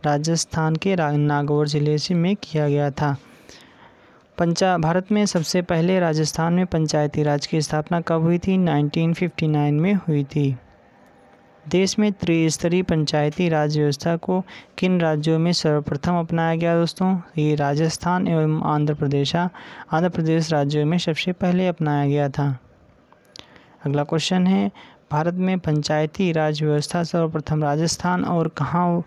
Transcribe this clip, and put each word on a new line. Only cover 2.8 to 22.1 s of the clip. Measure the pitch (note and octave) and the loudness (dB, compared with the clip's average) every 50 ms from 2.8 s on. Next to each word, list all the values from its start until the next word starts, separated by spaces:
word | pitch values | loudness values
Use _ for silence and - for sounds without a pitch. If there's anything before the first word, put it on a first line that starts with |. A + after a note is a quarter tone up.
| D3 C#3+ | 0 -2
था। | C#3 - D3+ D3 C#3+ C#3 - - - - - - - - - - - - - - - _ - - - - _ _ _ - | -2 -2 -2 -2 -2 -4 -8 -18 -20 -20 -20 -20 -20 -20 -20 -20 -20 -20 -20 -20 -20 _ -20 -20 -20 -20 _ _ _ -2
पंचा-, | E3+ E3+ E3+ - F#3+ F#3 F#3 E3+ | 0 0 2 2 2 2 2 2
भारत | E3 D#3 E3+ F3+ F#3 - G#3+ | 2 2 0 0 0 0 0
में | G#3 G#3 | 2 2
सबसे | G3 - F3+ D#3+ - - F#3 F3 | 2 0 -2 -2 0 -2 -2 0
पहले | - F3+ E3 E3 F3 F#3+ F#3 | 0 0 0 2 2 2 2
राजस्थान | F3+ E3 D#3 D#3 D#3 D3+ - - E3 E3+ E3+ | 2 2 2 0 0 -2 0 -2 0 2 2
में | F3+ F#3 | 2 0
पंचायती | F3 - D#3+ D#3+ D3+ - D#3 D3+ D3+ D3 - D3+ | 0 0 0 0 2 2 0 0 0 0 0 0
राज | D3 C#3+ C#3+ C#3+ | 0 0 0 -2
की | - - D#3+ D3+ | -2 -2 -2 -2
स्थापना | - - D3+ D3+ - F3+ E3+ | 0 -2 -4 -2 -2 -4 -4
कब | E3 - E3+ E3 D#3+ | -2 0 0 0 2
हुई | E3 E3+ F3 | 2 2 0
थी? | - - F#3+ F#3 | 0 0 0 2
नाइनटीन | F#3 E3+ D3+ C#3+ D3 D3 - E3 E3 E3 E3 | 2 2 2 2 0 0 0 0 0 0 0
फिफ्टी | - F3+ E3+ - - - D#3 | 0 -2 -4 -2 -2 -2 0
नाइन | D3+ D3+ D3 D3 D3 | 2 2 2 2 2
में | D3 D#3+ F#3+ G#3 | 2 2 2 0
हुई | F#3+ F3 - D#3 D3 C#3+ | 0 0 0 0 0 -2
थी। | C#3 - D#3 C#3+ C#3 C3 B2 - - - _ _ _ _ _ - - _ - - - - _ _ - _ - - D3+ | -2 -2 0 0 0 -2 -4 -10 -20 -20 _ _ _ _ _ -20 -20 _ -20 -20 -20 -20 _ _ -20 _ -20 -10 -2
देश | D#3 F3+ F#3+ G3 - - | 2 2 2 2 2 2
में | G#3+ G#3 G3 | 0 0 0
त्रिस्तरीय | - - - E3 E3 D#3+ D#3+ D3+ - - F3 E3+ F3+ F#3 | -2 -2 0 2 2 2 2 0 0 -2 0 0 0 0
पंचायती | - F3 D#3+ D3+ C#3+ - D3+ D3 D3+ D3+ - F3+ E3+ | 0 0 0 0 0 0 0 0 0 0 0 0 2
राज | D#3+ D3+ D3+ D3+ D3+ D3+ | 2 2 0 0 0 2
व्यवस्था | D3+ D3 C#3+ C#3+ - E3+ E3+ | 2 0 0 0 -2 -2 -2
को | E3 - - F#3 F#3 F#3 - - - - - _ - | -2 -2 -2 -2 -2 -2 -6 -12 -20 -20 -18 _ -2
किन | - F#3 F#3 F3+ | 0 2 2 2
राज्यों | E3+ D#3+ D#3 D3+ D3+ D#3+ D#3+ D#3+ | 2 2 0 0 2 2 2 2
में | E3 E3+ F3 | 2 2 0
सर्वप्रथम | - - E3 D3+ D3 D3 - - C#3 - F3+ F3+ F3 | 0 0 2 0 0 0 -2 -6 -4 -2 0 0 0
अपनाया | E3 E3 E3+ E3 E3 E3 E3 | 0 0 -2 0 0 0 0
गया | E3 E3 E3+ E3+ | 0 0 2 2
दोस्तों? | E3+ E3+ E3 - - F#3 F#3 F#3+ F3+ E3+ - - D#3+ | 2 2 0 0 -2 0 0 0 0 -4 -6 -4 0
ये | D3+ D3+ D3+ | 0 2 2
राजस्थान | D3 D3 C#3+ C#3+ C#3+ D#3+ D#3+ D#3+ - - E3+ F3+ F3+ F#3 - | 2 2 0 2 2 0 0 -2 -2 -2 -2 0 0 0 0
एवं | E3+ D#3+ D#3 D#3 D#3 D#3 - | 2 2 2 2 0 0 0
आंध्र | D#3 D3+ D3+ D3 D3 D3+ | 0 0 0 2 0 0
प्रदेश, | D3 D3+ C#3 C#3 C#3 C#3+ C#3 - | -2 -2 0 0 0 0 0 0
आंध्र | E3+ F3 F3+ - - - - - - - - - D#3+ F3 F#3 | -2 -2 -2 -4 -8 -20 -20 -18 -20 -10 -2 0 0 0 0
प्रदेश | F3 - E3 D#3+ D#3+ E3 D#3+ D#3 E3 | 0 0 0 2 2 0 0 0 0
राज्यों | D3 C#3+ C#3+ D3+ D3+ D3 | 0 0 2 0 0 0
में | D3 E3+ F3 | 2 0 0
सबसे | - - D#3+ - - - F3+ | 0 -2 -4 -2 -2 -4 -4
पहले | _ - F3+ F3+ F3+ F#3 F3+ | _ 0 0 2 2 2 0
अपनाया | E3+ - D#3+ D3+ D3 C#3+ C#3+ | 0 0 -2 0 0 0 2
गया | C#3+ | 2